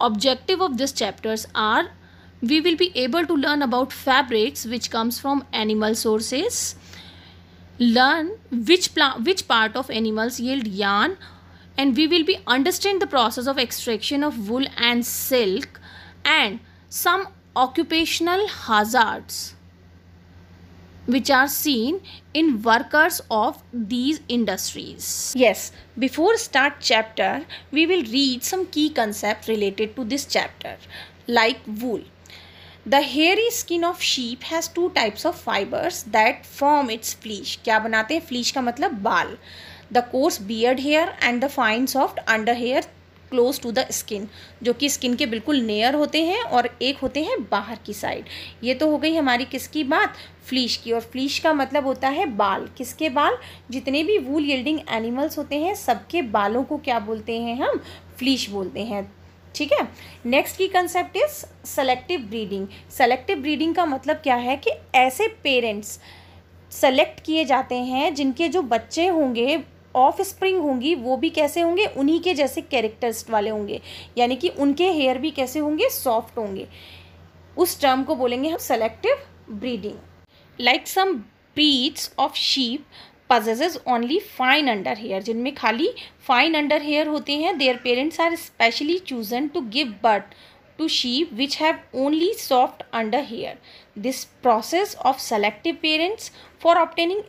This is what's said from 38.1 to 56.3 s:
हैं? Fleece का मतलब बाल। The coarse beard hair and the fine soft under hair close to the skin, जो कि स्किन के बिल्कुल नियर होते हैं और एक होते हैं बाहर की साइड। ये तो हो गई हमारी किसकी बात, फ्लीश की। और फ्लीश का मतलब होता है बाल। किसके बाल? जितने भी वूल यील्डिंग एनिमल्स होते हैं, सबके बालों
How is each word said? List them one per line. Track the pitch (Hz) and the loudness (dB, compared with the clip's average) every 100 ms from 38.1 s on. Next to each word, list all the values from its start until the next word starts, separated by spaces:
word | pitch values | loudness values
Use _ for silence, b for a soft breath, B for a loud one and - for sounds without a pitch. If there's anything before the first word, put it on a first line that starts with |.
हैं? | 320 320 | -2 -4
Fleece | 247 233 | -4 -2
का | 277 | -2
मतलब | 240 240 370 233 | -2 0 -2 0
बाल। | 196 180 - - B B B B B | 0 2 0 -6 B B B B B
The | 247 240 | 0 2
coarse | 254 311 - | 2 0 0
beard | 196 226 233 262 | -4 0 2 2
hair | 277 302 359 - | 2 2 2 0
and | 240 240 | 0 2
the | 269 | 0
fine | 285 226 226 262 | 2 2 2 0
soft | 262 370 - - | 2 0 0 -2
under | 220 214 | 0 0
hair | 240 240 285 - - - - - | 0 0 -2 -2 -10 -20 -20 -4
close | 254 247 277 | 2 2 0
to | 240 | -4
the | 226 - | -2 -2
skin, | - - 208 208 B B B | -4 -6 -8 -8 B B B
जो | 233 | -2
कि | 233 285 | 0 0
स्किन | - 254 | 0 0
के | 247 285 | 0 0
बिल्कुल | 220 254 285 | -2 0 0
नियर | 226 208 233 | 0 2 2
होते | 294 302 302 | 2 2 0
हैं | 330 415 | 0 0
और | 466 247 240 - | 0 0 0 -2
एक | 247 285 | -4 -2
होते | 262 285 | -4 -4
हैं | 330 494 220 | -2 -4 -2
बाहर | 202 202 220 - | -4 -4 -10 -12
की | |
साइड। | 202 - - - B B B | -8 -6 -6 -10 B B B
ये | 233 | -4
तो | 254 311 | 0 2
हो | 294 | 2
गई | 311 | 2
हमारी | 330 269 240 | 2 2 0
किसकी | 254 262 - 302 | -2 -8 -6 -4
बात, | 262 330 403 - B B - | 0 2 0 -4 B B -4
फ्लीश | 262 240 - | -2 -2 -4
की। | 233 | -4
और | 226 | -4
फ्लीश | 226 254 277 - | -4 -4 -4 0
का | 320 | 2
मतलब | 302 269 294 269 | 2 0 0 0
होता | 262 269 | 0 0
है | 285 370 | 0 -2
बाल। | 208 202 196 - - | 0 0 0 -6 -10
किसके | 165 - 311 | -12 -4 -2
बाल? | 269 311 494 B B B | 2 2 0 B B B
जितने | 254 - 277 | -8 -2 0
भी | 320 415 | 2 0
वूल | 254 302 | 0 -2
यील्डिंग | 285 269 247 311 - | 0 0 -2 -4 -4
एनिमल्स | 226 226 254 311 311 | -4 -4 -2 -4 -4
होते | 294 285 | -6 -4
हैं, | 339 | -2
सबके | 403 - 226 - 339 | -2 -2 -2 -2 -4
बालों | 240 | -2